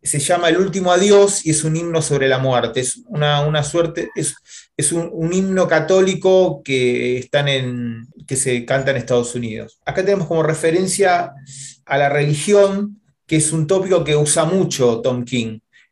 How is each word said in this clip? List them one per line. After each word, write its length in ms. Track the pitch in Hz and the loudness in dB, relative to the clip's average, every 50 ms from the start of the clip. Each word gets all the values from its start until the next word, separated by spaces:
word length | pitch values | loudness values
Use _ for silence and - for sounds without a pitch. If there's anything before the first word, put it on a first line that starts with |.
se 180 | _ - - 147 | _ -4 -4 -4
llama 300 | - - 180 175 170 165 | 0 0 0 2 4 2
El 80 | 165 175 | 2 2
último 340 | 190 180 160 196 185 180 | 2 0 0 -2 2 2
adiós 540 | 180 180 190 208 202 202 202 196 - - - | 4 4 6 6 8 8 8 6 2 -2 -2
y 40 | 160 | -2
es 140 | 151 147 - | -2 0 0
un 120 | 160 156 | -2 -2
himno 260 | 160 170 170 165 165 | -2 -4 -2 -2 -2
sobre 260 | 156 - 147 139 135 135 | 0 0 0 0 2 2
la 120 | 131 127 | 2 2
muerte. 400 | 127 131 127 120 113 117 117 127 | 2 2 2 2 0 0 -2 -4
Es 240 | 127 - - - - _ | -4 -4 -6 -10 -12 _
una, 380 | 220 151 147 147 147 143 147 | -4 -2 0 0 0 0 0
una 180 | 151 151 151 143 | 0 -2 -2 -4
suerte, 460 | - - 170 170 165 165 - - - - | -2 0 0 0 0 -2 -6 -10 -8 -6
es, 200 | - - - - - _ _ - - - _ _ - | -6 -6 -6 -8 -10 _ _ -20 -20 -20 _ _ -4
es 140 | 143 - | -4 -2
un, 180 | 165 170 170 - | -2 -2 -4 -6
un 220 | - 151 160 165 180 | -6 -4 -4 -2 -2
himno 340 | 185 190 190 190 185 180 - | -2 -2 0 0 0 0 2
católico 960 | 170 156 151 160 190 190 185 190 185 - - 190 190 185 185 175 - - - | 2 0 2 2 2 2 2 2 0 0 2 2 4 4 4 2 0 -6 -6
que 540 | - 135 131 127 123 123 123 120 123 123 127 | -4 -2 0 0 0 0 0 -2 -2 -4 -4
están 300 | 127 - - 143 143 143 | -6 -2 -2 0 0 0
en, 600 | 139 131 127 123 123 120 120 117 117 113 117 - _ - - | 0 -2 -2 -4 -6 -6 -8 -8 -10 -10 -14 -20 _ -20 -10
que 100 | - 139 | -8 -6
se 300 | 123 - 131 127 120 120 | -4 -2 -2 -2 -2 -2
canta 260 | - 135 139 135 139 | -2 -2 -2 0 -2
en 60 | 135 127 | -2 -2
Estados 380 | 123 - 127 120 120 117 - | -2 0 0 0 0 -2 -6
Unidos. 440 | 127 120 113 107 110 110 107 _ _ _ | -8 -8 -8 -10 -10 -12 -16 _ _ _
Acá 200 | - 151 - 185 | -6 -4 -2 0
tenemos 220 | 190 202 190 165 151 | 0 0 0 -2 -2
como 160 | 170 160 156 | -2 0 0
referencia 920 | 151 151 - - 165 160 180 190 185 - - 196 180 180 170 - - - - - - - - - - - _ _ | 0 -2 0 0 0 0 2 0 -2 0 0 2 2 2 2 0 -4 -10 -18 -20 -20 -20 -20 -20 -20 -20 _ _
a 120 | - 143 139 | -4 -2 0
la 100 | 143 143 | 0 2
religión, 920 | 143 147 147 151 151 - - - 202 202 196 196 196 202 208 208 - _ _ _ _ _ _ _ | 2 0 0 0 -2 -2 0 2 6 6 6 4 2 -2 -6 -6 -8 _ _ _ _ _ _ _
que 80 | 156 | 0
es 160 | 156 151 - | 0 0 0
un 160 | 160 160 156 151 | -2 -2 0 0
tópico 360 | 190 190 185 190 185 170 - | 0 0 2 2 0 0 2
que 120 | 147 151 | 2 0
usa 300 | 151 147 147 - 170 160 | 0 2 0 2 0 0
mucho 560 | 156 180 190 175 - - - 131 120 113 113 | 2 2 0 0 0 0 2 2 2 2 2
Tom 240 | - 131 123 123 120 | -2 -2 -2 -2 -4
King. 340 | 120 - 123 113 110 110 110 _ _ _ _ _ _ | -4 -4 -4 -4 -4 -8 -12 _ _ _ _ _ _